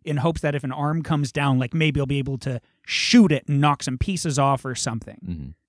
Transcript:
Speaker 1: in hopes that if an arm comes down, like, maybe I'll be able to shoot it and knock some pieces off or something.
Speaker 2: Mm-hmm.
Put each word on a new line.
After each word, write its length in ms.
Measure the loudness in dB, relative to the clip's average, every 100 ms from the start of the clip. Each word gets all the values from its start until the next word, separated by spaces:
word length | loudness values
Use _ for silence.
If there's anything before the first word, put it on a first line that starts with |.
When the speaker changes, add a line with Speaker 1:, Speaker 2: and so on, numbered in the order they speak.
Speaker 1:
in 140 | -6 -2
hopes 240 | -2 -2
that 140 | -4 -4
if 80 |
an 80 | -6
arm 300 | -4 -2 -2
comes 280 | -2 -2 -2
down, 280 | -2 0 2
like, 140 | 0
maybe 260 | 0 0 0
I'll 60 | -2
be 140 | -2
able 180 | -4 -6
to 200 | -6 -8 -12 _ -6
shoot 460 | -4 6 8 8
it 160 | 4 0
and 140 | 2
knock 220 | 2 2
some 140 | -2 -2
pieces 420 | -2 -2 -2 2
off 260 | 2 0 -4
or 100 | -6
something. 440 | -4 -6 -8 -12 -10
Speaker 2:
Mm-hmm. 240 | -10 -10 -16